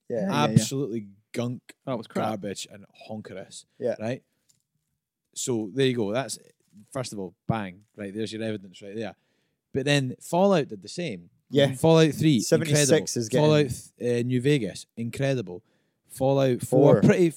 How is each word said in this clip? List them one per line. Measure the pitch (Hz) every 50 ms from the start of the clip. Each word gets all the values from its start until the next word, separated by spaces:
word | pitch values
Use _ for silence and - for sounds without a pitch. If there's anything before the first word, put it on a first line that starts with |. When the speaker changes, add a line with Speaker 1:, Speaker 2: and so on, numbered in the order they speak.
| _ -
Speaker 1:
Yeah. | 123 113
Speaker 2:
Yeah, | 107
yeah, | 190 135 147 147 143
yeah. | -
Speaker 3:
Absolutely | - 110 - 135 135 143 107 107 117 104 98 98 _ _ _
gunk, | - 120 117 120 123 - _ - - _ -
Speaker 2:
That | - 131 110
was | 117 -
crap. | - 196 165 110
Speaker 3:
garbage, | 110 101 92 101 95 - - -
and | - 104 98 _ _ - - -
honkerous. | 110 110 104 - 98 92 98 - - - - _ _ -
Speaker 1:
Yeah. | 120 120 110 -
Speaker 3:
Right? | 107 113 131 123 _ _ _ _ _ _ _ _ _ _ _ _ _ _ _ _ _ _ _ _ _ _ -
So | - - 139 127 113 107 98 92
there | 131 135
you | 131 127
go. | 120 110 98
That's, | 107 123 135 110 - - - _ _ _ _ _ _ 104 107 _
first | - 139 123 - -
of | 101
all, | 95 87 90 _ _ -
bang. | 113 110 104 92 90 101 107 _ _
Right, | - 104 101 95
there's | 107 113 98 107
your | 107 113
evidence | 113 110 104 95 98 87 -
right | 107 101 98
there. | 113 113 95 85 _ _ _ _ _ _ _ _ _ _ _ -
But | 135 131
then | 143 143 143 135 127 - -
Fallout | - - - 170 190 202 196 170 135 -
did | 113 98
the | 90 104
same. | - - 175 156 110 87 87 - _ _ _ -
Speaker 1:
Yeah. | - 143 139 139 135
Speaker 3:
Fallout | 123 - 160 165 160 160 156 139
Three, | - 156 160 151 -
Speaker 1:
Seventy-six | - - 170 156 156 - 147 147 147 135
Speaker 3:
incredible. | 165 156 - - - 120
Speaker 1:
is | 117 110
getting | 123 127 147
Speaker 3:
Fallout | 151 151 151 151 123 - - - - _ -
th-, | 104 120 120 120 120
uh, | 123
New | 127 123
Vegas, | 120 143 147 143 110 90 - - - _ _ -
incredible. | 117 117 113 - 139 139 139 127 110 90 90 90 _ _ _ _ _ _ _ _ _ _
Fallout | - - 135 135 139 139 135 135 123 113
Four, | - - - 131 143 147 -
Speaker 1:
Four. | 226
Speaker 3:
pretty, | - - 208 190 180 165 143